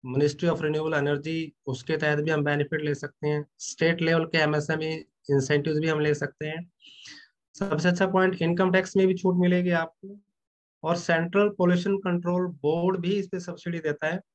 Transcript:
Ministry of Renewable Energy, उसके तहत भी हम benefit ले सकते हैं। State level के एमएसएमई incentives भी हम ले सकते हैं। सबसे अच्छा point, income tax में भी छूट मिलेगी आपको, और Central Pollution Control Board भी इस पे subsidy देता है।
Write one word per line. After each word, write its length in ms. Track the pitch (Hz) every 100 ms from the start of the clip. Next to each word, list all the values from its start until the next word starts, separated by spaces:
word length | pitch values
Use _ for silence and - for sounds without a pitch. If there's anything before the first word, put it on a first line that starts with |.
| 131
Ministry 440 | 127 147 147 170
of 100 | 156
Renewable 320 | 156 151 156 156
Energy, 440 | 143 147 147 165 156 _ -
उसके 300 | 127 - 156
तहत 220 | 156 147
भी 120 | 151
हम 140 | 156
benefit 360 | 147 147 143 156
ले 140 | 151
सकते 340 | 143 147 _ 147
हैं। 180 | 151 147 _
State 420 | - - 165 170
level 240 | 165 165
के 140 | 160 165
एमएसएमई 680 | 151 151 151 160 156 160 - _ -
incentives 480 | 139 131 147 147 151
भी 100 | 160
हम 120 | 156
ले 140 | 151
सकते 320 | 147 147 _ 151
हैं। 240 | 160 175 _ - - - - - _ _ -
सबसे 300 | 196 156 175
अच्छा 180 | 175 190
point, 360 | 185 185 185
income 300 | 165 175 185
tax 240 | 185 185 196
में 100 | 190
भी 80 |
छूट 200 | 180 185 180
मिलेगी 340 | 180 180 180
आपको, 500 | 170 165 _ 196 202 _ _ _ _ _ _
और 140 | 156 175
Central 520 | - 165 170 190 208
Pollution 480 | 202 180 175 180 196
Control 500 | 190 175 175 180 180
Board 540 | 147 147 165 180 185
भी 120 | 170
इस 160 | 202 185
पे 120 | 185
subsidy 380 | 175 160 175 170
देता 280 | 156 147 156
है। 140 | 180 _